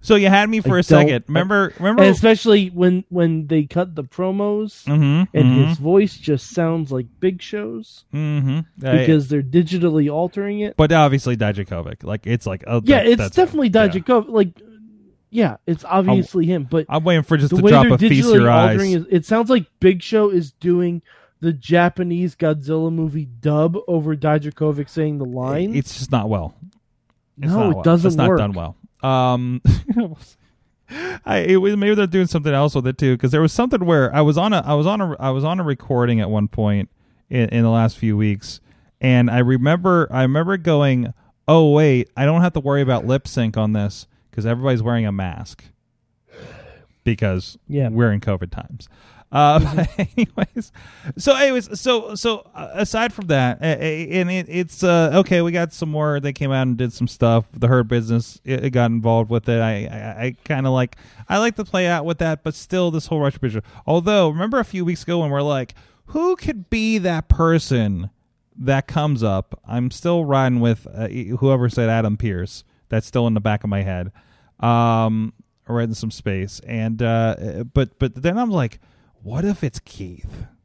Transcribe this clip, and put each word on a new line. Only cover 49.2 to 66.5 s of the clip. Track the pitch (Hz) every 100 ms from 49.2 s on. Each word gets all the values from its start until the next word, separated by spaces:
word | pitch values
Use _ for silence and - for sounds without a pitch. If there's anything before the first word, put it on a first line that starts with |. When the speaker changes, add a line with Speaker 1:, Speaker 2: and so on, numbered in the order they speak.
| _
Speaker 1:
Uh, | 135 147 156
<laughs> |
Speaker 3:
Mm-hmm. | 151 156 165 - 190 - 226
Speaker 1:
but | - 196
anyways, | 240 - - - - - -
so | 269 269
anyways, | 277 254 190 202
so, | 240 233 214 208
so, | 233 208 -
uh, | - 156
aside | - 202 226 233
from | 214 180
that, | 139 123 -
a-, | 160 151
a-, | 156 156 160 185
and | 180
it, | 185 170
it's, | 170 175 -
uh, | 180 170 160
okay, | 180 190 180
we | 170
got | 170 170
some | - 160
more. | 151 151 143
They | 143
came | 135 139
out | 131 131
and | 120
did | 123
some | - 120
stuff. | - 120 117 110
The | - 120
Hurt | 127 113
Business, | 120 113 117 - -
it, | 139 127
it | 135
got | 123 117
involved | 117 113 113 110
with | 117 -
it. | 117
I, | 113 104 -
I, | 107 107 104
I | 123 123
kinda | - 143 135
like, | 131 123 - - - -
I | 190
like | 233 220
to |
play | 202 185 180
out | 165
with | 156 170
that, | 165 156
but | 156 -
still | - 185 175
this | 160 -
whole | 160
Rush | 139 -
picture. | 127 107 - - -
Although, | 170 175 208 165
remember | 156 208 262
a |
few | 220 190
weeks | 175 170
ago | - 175
when | 151
we're | 139
like, | 147 139 123 - _ _ -
"Who | 311 349
could | 359 -